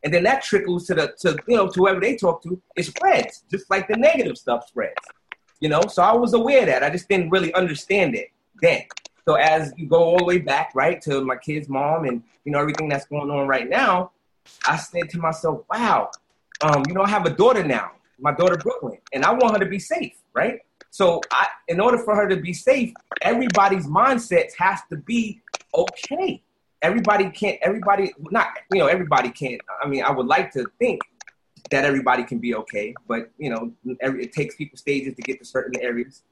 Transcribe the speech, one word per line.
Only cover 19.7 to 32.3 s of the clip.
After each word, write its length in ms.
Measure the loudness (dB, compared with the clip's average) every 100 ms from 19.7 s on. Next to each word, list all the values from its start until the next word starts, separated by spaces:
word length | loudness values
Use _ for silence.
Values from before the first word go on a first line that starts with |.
| -4
safe, 340 | -4 -6 -6 _ _
right?" 260 | -2 -2 -4 _ _ -20
So 280 | 2 2 2 0
I, 180 | 0 0 -4 -4
in 140 | 0
order 160 | 2 2
for 180 | 2 0
her 140 | 2
to 80 | 0
be 160 | -2
safe, 400 | -2 2 2 0 -6 _ -2
everybody's 640 | 0 0 0 2 4 2 0
mindsets 680 | 2 4 2 2 0 0 0
has 220 | -2 -2 -8
to 60 | -12
be 460 | -4 -2 -2 -8 -14 -14 -2 0
okay. 680 | 0 -4 -8 -4 -4 -4 _ _ _ _
Everybody 480 | 0 2 2 2 0
can't, 300 | -2 -4 0
everybody, 520 | -2 0 0 2 0 -4 -4
not, 160 | -2 -2 -6 _
you 80 | 2
know, 80 | 4
everybody 420 | 2 2 2 0
can't. 300 | -4 -8 -8 -12 -8
I 40 | -4
mean, 140 | -2
I 80 | 0
would 160 | 0 2
like 240 | 0 0
to 180 | -6 -8 _
think 220 | -2 -2 _ _ -20 _ _ _ -4
that 120 | 0
everybody 400 | 2 0 2 0
can 160 | 0